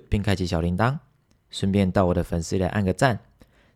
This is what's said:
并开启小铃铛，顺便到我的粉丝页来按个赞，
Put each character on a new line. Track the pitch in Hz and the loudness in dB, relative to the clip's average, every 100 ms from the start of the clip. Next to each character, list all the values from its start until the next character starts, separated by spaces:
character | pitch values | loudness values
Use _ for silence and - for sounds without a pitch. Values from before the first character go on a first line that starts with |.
| - | 0
并 | 107 | -4
开 | 98 | 0
启 | 95 87 | -2 0
小 | 85 | 0
铃 | 85 90 | 0 0
铛， | 117 151 _ _ _ _ _ | 0 -2 _ _ _ _ _
顺 | - 98 | -6 0
便 | 101 92 | 2 2
到 | 101 90 | 2 2
我 | |
的 | 87 | 2
粉 | 82 85 | 0 -4
丝 | 80 95 | -4 -2
页 | |
来 | 90 | -2
按 | 104 95 | 0 -2
个 | |
赞， | 92 135 - - _ _ _ _ | 2 0 0 -8 _ _ _ _